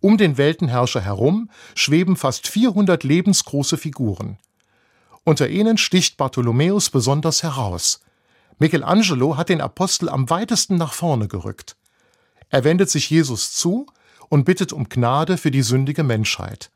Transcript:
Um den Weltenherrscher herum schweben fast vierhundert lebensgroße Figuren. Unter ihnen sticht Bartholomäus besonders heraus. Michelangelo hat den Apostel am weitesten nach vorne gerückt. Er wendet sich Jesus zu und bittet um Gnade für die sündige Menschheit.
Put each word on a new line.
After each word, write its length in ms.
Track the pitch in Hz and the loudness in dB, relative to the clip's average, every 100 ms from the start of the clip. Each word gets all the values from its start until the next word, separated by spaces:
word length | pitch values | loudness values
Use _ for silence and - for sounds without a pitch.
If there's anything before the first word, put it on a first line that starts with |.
Um 160 | 196 214 | 4 4
den 220 | 196 135 | 4 4
Weltenherrscher 640 | 143 165 151 123 123 127 | 0 2 -2 0 0 -2
herum 480 | 98 101 120 196 233 - - | -4 0 0 0 -4 -14 -16
schweben 420 | - - 156 185 185 | -6 0 2 2 0
fast 300 | 139 - - | 0 -4 -4
vierhundert 580 | - 247 190 202 170 | 0 2 2 2 2
lebensgroße 720 | 135 160 185 185 - 139 139 160 | 2 2 2 2 0 -4 -2 -4
Figuren. 600 | 160 143 120 95 104 101 _ _ _ _ _ _ _ - | -6 -4 -4 -4 -8 -12 _ _ _ _ _ _ _ -8
Unter 240 | - 156 143 | 0 0 0
ihnen 280 | 180 214 226 | 0 2 2
sticht 400 | - 185 - - | 2 2 0 -2
Bartholomäus 720 | 135 - 120 120 160 202 - | -4 -2 0 2 2 2 0
besonders 540 | 135 120 139 160 151 | 0 0 0 0 -2
heraus. 580 | 165 131 107 90 - - _ _ _ _ _ _ | -4 -4 -4 -4 -4 -6 _ _ _ _ _ _
Michelangelo 760 | 156 165 - 190 208 139 135 147 | 0 0 2 2 2 2 0 0
hat 140 | 170 | -2
den 100 | 175 | -2
Apostel 480 | 135 - 190 - 165 | -2 -4 -4 -2 -4
am 220 | 139 127 | -2 -2
weitesten 460 | 170 220 226 - 180 | -2 0 -2 0 -2
nach 180 | 160 | -2
vorne 340 | - 170 135 104 | -4 -2 -2 -2
gerückt. 480 | 98 85 95 - - _ _ _ _ _ _ _ | -6 -10 -12 -18 -20 _ _ _ _ _ _ _
Er 140 | 139 | 0
wendet 260 | 131 175 190 | 2 2 2
sich 180 | 147 - | 0 0
Jesus 440 | 160 147 117 - | 0 0 -2 -6
zu 340 | - 170 214 277 _ _ _ - | -4 -2 -2 -6 _ _ _ -2
und 160 | 151 | 0
bittet 280 | 131 185 180 | 2 0 -2
um 160 | - 123 | -6 -6
Gnade 500 | - 120 139 160 180 | -2 0 0 0 0
für 120 | 156 | 0
die 120 | 135 | 0
sündige 400 | 117 127 135 151 | 0 0 0 -2
Menschheit. 680 | 147 110 110 - 95 104 - | 0 0 -2 -4 -8 -14 -20